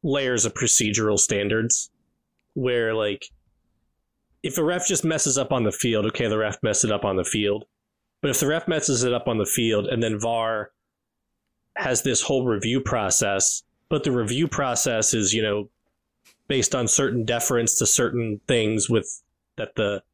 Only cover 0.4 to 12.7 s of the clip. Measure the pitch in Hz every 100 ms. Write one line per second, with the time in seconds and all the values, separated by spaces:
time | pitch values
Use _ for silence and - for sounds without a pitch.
0.4 | - - 123 - 110 107 107 101 - 104
1.4 | 101 110 117 - - _ _ _ _ _
2.4 | _ - 127 120 113 110 104 101 - -
3.4 | _ _ _ _ _ _ _ _ _ _
4.4 | 147 151 160 180 180 180 160 156 143 135
5.4 | 131 127 107 - 123 110 107 - 117 107
6.4 | 107 98 110 101 113 104 104 92 87 110
7.4 | 101 104 - _ _ _ _ _ 143 131
8.4 | 143 160 170 160 - 127 127 120 127 110
9.4 | 98 - 113 107 104 120 113 107 113 117
10.4 | 113 110 104 _ _ _ _ _ _ _
11.4 | _ _ _ - 135 123 135 120 - 139
12.4 | 127 104 107